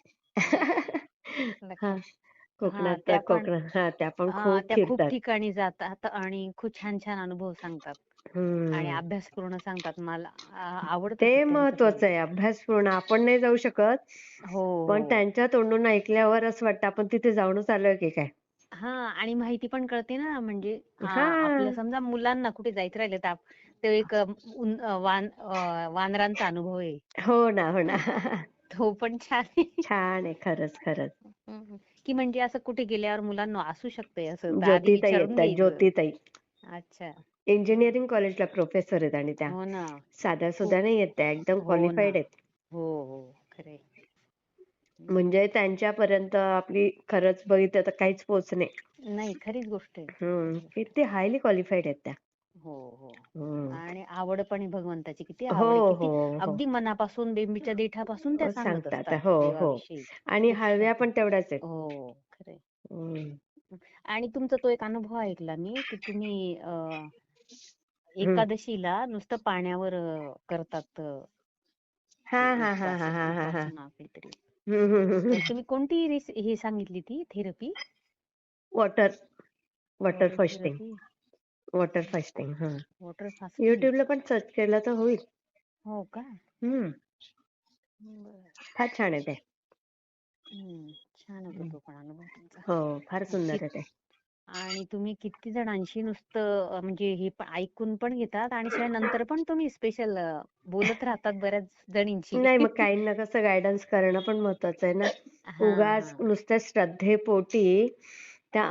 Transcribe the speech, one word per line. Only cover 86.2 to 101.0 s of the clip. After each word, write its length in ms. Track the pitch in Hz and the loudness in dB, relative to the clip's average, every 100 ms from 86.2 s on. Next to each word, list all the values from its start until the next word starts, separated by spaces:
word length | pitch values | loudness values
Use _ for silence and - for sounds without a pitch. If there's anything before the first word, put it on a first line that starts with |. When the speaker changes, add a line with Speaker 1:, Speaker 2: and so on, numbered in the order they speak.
| 262 202 _ _ | -16 -20 _ _
Speaker 1:
हम्म. 260 | 240 269 185 143 _ _ - _ _ _ _ 240 _ _ | -4 -2 -4 -8 _ _ -20 _ _ _ _ _ _ _
Speaker 2:
बरं. 500 | 214 214 208 202 185 - - - | -20 -20 -20 -20 _ -20 -18 -4
Speaker 1:
फार 100 | 240 - | -4 0
छान 160 | 202 | -2
आहे 80 | 151 | 0
ते. 100 | 143 139 _ _ _ _ _ _ _ _ _ _ _ | -4 -10 _ _ _ _ _ _ _ _ _ _ _
Speaker 2:
हम्म, 360 | 208 190 170 151 151 _ _ | -18 -16 -16 -18 -20 _ _
छान 260 | - 196 185 | -20 -18 -16
होता 120 | 180 | -12
Speaker 1:
हम्म. 160 | 165 | -14
Speaker 2:
तो 40 | 151 - | -14 -20
पण 60 | |
अनुभव 300 | 143 147 156 | -20 -20 -20
तुमचा. 380 | 175 - _ - - | -20 -20 _ -14 -2
Speaker 1:
हो, 320 | 170 151 143 - | -2 -2 -6 -8
फार 100 | 185 | -8
Speaker 2:
मग 60 | 190 | -4
Speaker 1:
सुंदर 240 | 196 165 | -4 -2
Speaker 2:
कित-, 120 | 151 | -4
Speaker 1:
आहे 40 | 151 | -6
ते. 300 | 156 151 _ _ _ _ _ _ | -10 -16 _ _ _ _ _ _
Speaker 2:
आणि 380 | 180 185 190 185 | -12 -10 -10 -8
तुम्ही 240 | 202 208 208 | -6 -6 -8
किती 300 | 208 - 233 | -12 -12 -8
जणांशी 500 | 226 226 196 180 220 | -6 -4 -4 -6 -6
नुसतं, 640 | 220 202 _ 226 208 202 185 | -6 -8 _ -4 0 0 -2
अ, 140 | 185 | -6
म्हणजे 320 | 185 180 202 | -6 -4 -2
हे 160 | 185 190 | -2 -4
प-, 140 | - 180 | -6 -10
ऐकून 420 | 165 185 - 220 214 | -8 -8 -6 -6 -4
पण 180 | 240 | -4
घेतात 400 | 247 226 208 240 | -4 -4 -4 -4
आणि 160 | 247 226 | -4 -4
शिवाय 160 | - 240 | -4 -2
नंतर 360 | 226 233 240 | -2 0 -2
पण 200 | 233 320 330 | -2 -4 -2
तुम्ही 220 | 320 302 | -2 -2
स्पेशल, 480 | - 226 220 220 190 | -2 -6 -2 -4 -2
अ, 240 | 165 156 - _ 185 | -4 -6 -12 _ -8
बोलत 380 | 185 208 226 | 0 0 0